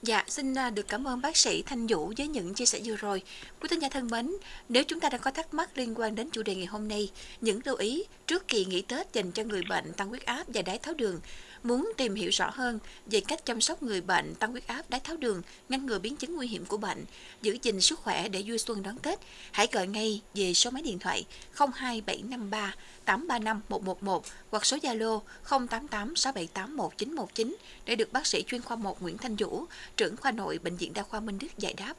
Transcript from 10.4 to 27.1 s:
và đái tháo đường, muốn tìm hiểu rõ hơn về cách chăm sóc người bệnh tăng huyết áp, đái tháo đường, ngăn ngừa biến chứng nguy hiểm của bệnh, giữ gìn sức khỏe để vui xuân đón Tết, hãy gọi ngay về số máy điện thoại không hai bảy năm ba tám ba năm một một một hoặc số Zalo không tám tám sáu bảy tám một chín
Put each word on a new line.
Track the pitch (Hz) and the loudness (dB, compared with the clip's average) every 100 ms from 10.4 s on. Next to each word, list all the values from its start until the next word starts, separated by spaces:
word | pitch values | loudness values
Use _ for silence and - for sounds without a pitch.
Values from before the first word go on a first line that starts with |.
| 370 | -2
và | 226 | -2
đái | 180 214 | -2 -4
tháo | 285 | -4
đường, | 320 220 170 - - - - | 0 0 0 -8 -14 -14 -8
muốn | 233 247 392 453 | 0 2 2 0
tìm | 247 | 0
hiểu | 196 180 | 2 2
rõ | 196 - | 2 2
hơn | - 247 226 - - - | 0 -2 -2 -8 -16 0
về | 208 196 | 2 2
cách | 311 - | -2 0
chăm | 226 | 2
sóc | 208 339 | 2 0
người | 262 196 | 0 -2
bệnh | 180 175 156 | 4 2 2
tăng | 165 220 | -2 -2
huyết | 247 - | -2 -6
áp, | 240 349 | -8 -4
đái | 247 | -4
tháo | 285 320 | -4 -2
đường, | 254 190 175 - - | 0 0 -4 -16 -4
ngăn | 269 269 | -2 0
ngừa | 208 | -2
biến | 196 294 | -2 -4
chứng | 262 339 | -4 -2
nguy | 247 | -2
hiểm | 220 175 | -4 -2
của | 208 | -2
bệnh, | 208 160 147 - - - | -2 -4 -6 -14 -18 -2
giữ | 220 233 | 0 2
gìn | 233 196 | 2 6
sức | - 320 | 6 4
khỏe | - 185 214 | 0 0 2
để | 185 202 | -2 -2
vui | 233 | -2
xuân | - 220 | 0 -2
đón | 190 240 | -4 -4
Tết, | 294 392 - - - | -2 -2 -4 -16 -6
hãy | - 220 | 4 6
gọi | 226 185 | 6 2
ngay | 214 220 214 - | 2 2 0 -4
về | 202 190 | 0 4
số | 170 240 | 6 6
máy | 254 | 4
điện | 330 185 | -2 -2
thoại | 185 170 - - - | 0 0 -2 -12 -14
không | - 285 | 4 4
hai | 247 262 233 214 | 4 -2 -2 -2
bảy | 180 220 | -2 -4
năm | 254 208 | -6 -2
ba | 214 202 - - - | -2 -2 -6 -12 -6
tám | - 247 339 | 2 4 4
ba | 247 | 2
năm | 214 214 - | 2 0 0
một | 196 | -2
một | 190 185 | 0 -2
một | 202 180 - - - | 2 0 0 -14 -2
hoặc | 214 - | 2 4
số | 277 | 4
Zalo | 285 226 220 220 - - | 2 2 2 0 -2 -14
không | - 277 247 | 2 2 4
tám | 226 294 | -2 -2
tám | 214 208 - | -4 -2 0
sáu | 262 | 2
bảy | 269 170 | 0 -2
tám | 190 190 302 | -2 -4 -2
một | 175 - | -2 -2
chín | 220 | -4